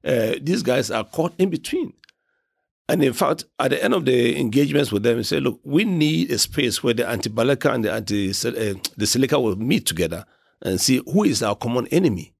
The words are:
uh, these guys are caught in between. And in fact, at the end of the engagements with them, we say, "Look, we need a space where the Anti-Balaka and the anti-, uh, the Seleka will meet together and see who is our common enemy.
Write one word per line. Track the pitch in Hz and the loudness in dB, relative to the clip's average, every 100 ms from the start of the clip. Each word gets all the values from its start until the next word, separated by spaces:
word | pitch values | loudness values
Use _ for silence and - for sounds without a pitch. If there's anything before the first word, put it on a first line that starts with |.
| - | 0
uh, | 123 110 139 | 0 0 -2
these | 143 175 | -2 -2
guys | - 127 131 | 0 0 0
are | 117 | -4
caught | 110 - 165 - | -4 -4 -4 0
in | 190 | -2
between. | 165 - 370 302 - _ _ _ _ _ _ _ _ - | -2 -4 -4 -4 -10 _ _ _ _ _ _ _ _ -4
And | 190 | 2
in | 139 | 2
fact, | 120 - 160 - _ | 2 0 0 -6 _
at | 135 | -2
the | - | 0
end | - | 0
of | 190 139 | 2 2
the | 123 120 - | 4 4 2
engagements | 123 120 143 143 131 | 0 2 2 2 0
with | 104 | 0
them, | 113 117 | 0 0
we | |
say, | 107 - | 0 -2
"Look, | 135 - 135 | -2 -4 -2
we | 147 | 0
need | 220 175 151 160 175 | 2 2 2 2 0
a | 117 | 0
space | - - 127 - | -2 0 -2 0
where | 135 | 0
the | 117 110 | 0 0
Anti-Balaka | 117 113 107 120 139 147 | -4 -4 0 0 2 0
and | 123 | 0
the | 107 | 0
anti-, | 107 95 104 98 | -2 -2 -2 -2
uh, | 98 120 120 107 95 - - | -2 -4 -2 -4 -4 -8 -4
the | 104 | -2
Seleka | 127 131 147 | 2 2 2
will | 120 95 | 0 -2
meet | 113 190 - | 0 0 0
together | 82 82 85 - _ _ _ | -2 -2 -4 -12 _ _ _
and | - 92 | -4 -2
see | - 131 - | 2 0 2
who | 160 208 | 2 2
is | 135 | 2
our | 110 104 | -2 -2
common | 120 120 117 | -2 -2 0
enemy. | 160 180 92 71 | 2 2 -2 -8